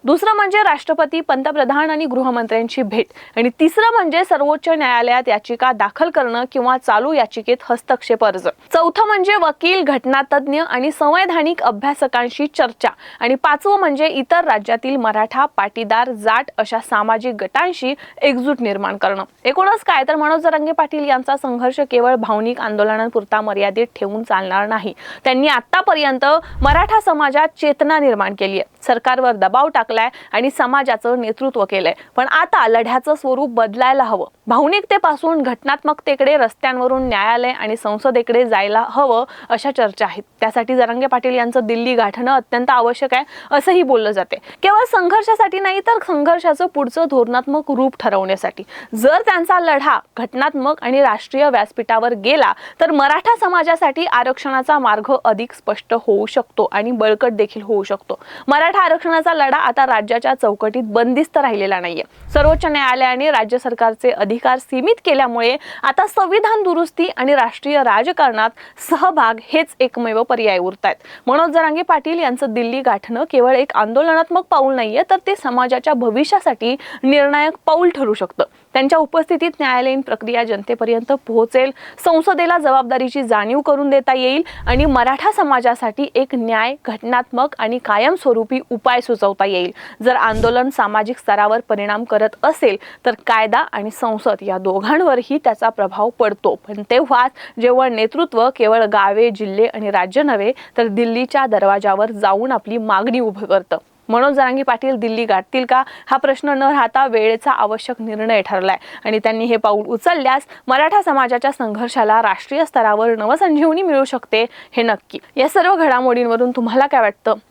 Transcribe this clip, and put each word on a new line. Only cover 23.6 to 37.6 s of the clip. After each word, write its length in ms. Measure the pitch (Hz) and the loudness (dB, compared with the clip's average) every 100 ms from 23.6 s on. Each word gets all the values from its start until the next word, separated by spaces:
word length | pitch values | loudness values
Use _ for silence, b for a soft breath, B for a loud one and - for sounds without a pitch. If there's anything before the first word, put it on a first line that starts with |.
| 202 202 233 - | -2 0 -4 -4
ठेवून 260 | 202 214 | -6 -6
चालणार 440 | 226 190 190 190 208 | -4 -4 -2 -4 -2
नाही. 280 | 220 190 160 B B | -4 -6 -12 B B
त्यांनी 240 | 262 254 294 | 0 2 2
आतापर्यंत 760 | 285 - 370 370 320 285 262 277 320 B B | 0 0 0 2 0 0 0 2 2 B B
मराठा 380 | - 330 381 427 | 2 2 2 0
समाजात 600 | 392 311 285 285 320 - | 0 0 0 2 0 0
चेतना 380 | 302 285 294 311 | -2 0 0 2
निर्माण 360 | 285 214 196 202 | 2 0 -2 -2
केली 200 | 196 196 | -4 -4
आहे, 180 | - _ - | -6 _ -2
सरकारवर 460 | 240 247 254 254 | 0 0 0 0
दबाव 360 | 214 190 233 302 | 2 2 2 2
टाकलाय 280 | 262 226 226 233 B B | 0 -2 -2 -2 B B
आणि 180 | 208 262 | -2 -2
समाजाचं 680 | - 247 277 262 220 233 247 | 0 0 0 0 -2 -2 -2
नेतृत्व 440 | 226 226 269 254 | -4 -4 -4 -2
केलंय, 280 | 196 196 165 - B - | -2 0 -2 -4 B -4
पण 100 | 254 | 0
आता 400 | 311 339 381 240 | 0 2 2 4
लढ्याचं 460 | 226 233 254 302 | 2 0 -2 0
स्वरूप 360 | 302 269 254 285 | -2 -2 -2 -2
बदलायला 540 | 233 226 220 254 269 | 0 -2 0 2 2
हवं. 220 | 233 208 156 _ - | 0 -2 -4 _ 0
भावनिकतेपासून 920 | 233 294 403 403 403 339 294 330 330 | 2 2 0 0 0 2 0 0 0
घटनात्मकतेकडे 920 | 254 240 277 277 294 302 - 277 269 294 | -2 -4 -4 -2 -2 -4 -2 0 2 2
रस्त्यांवरून 680 | 226 - 262 254 247 262 254 | 0 -2 -4 -2 -2 0 -2
न्यायालय 420 | 208 208 240 247 | 0 0 0 -2
आणि 240 | 254 | -4